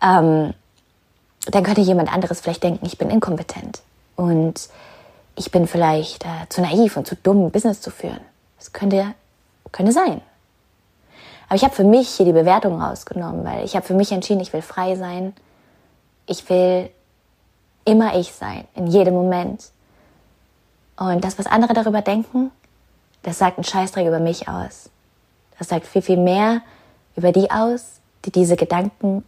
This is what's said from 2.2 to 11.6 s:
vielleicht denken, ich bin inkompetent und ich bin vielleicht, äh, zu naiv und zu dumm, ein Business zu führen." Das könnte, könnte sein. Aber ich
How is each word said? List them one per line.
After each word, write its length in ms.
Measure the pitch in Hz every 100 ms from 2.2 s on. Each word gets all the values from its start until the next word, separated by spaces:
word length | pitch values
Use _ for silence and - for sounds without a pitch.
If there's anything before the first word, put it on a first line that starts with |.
| 185 180
vielleicht 220 | - 170
denken, 220 | 180 170 185
ich 120 | -
bin 120 | -
inkompetent 720 | 214 196 160 170 - - - _ _ _ -
und 540 | 175 165 165 165 - - - - - _ _ -
ich 160 | -
bin 160 | 180 170
vielleicht, 580 | 170 165 156 156 - 170
äh, 240 | 165 165
zu 120 | -
naiv 360 | 180 175 226 -
und 80 | 170
zu 100 | 180
dumm, 300 | 190 202 170
ein 60 |
Business 300 | 208 226 196
zu 100 | -
führen." 300 | - - - - _ _ _
Das 160 | -
könnte, 400 | - 202 196 196 - _ _ _ _ -
könnte 200 | - 196
sein. 300 | 262 370 175 - _ _ _ _ _ _ _ _ - - - -
Aber 80 |
ich 80 | 190